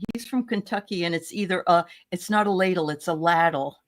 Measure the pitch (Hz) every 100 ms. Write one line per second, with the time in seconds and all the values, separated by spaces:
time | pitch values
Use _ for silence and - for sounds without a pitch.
0 | 202 240 - 254 240 208 196 202 202 190
1 | 170 170 160 202 196 180 - 170 165 -
2 | _ 180 - 214 208 185 185 180 156 147
3 | - 160 170 170 170 151 139 -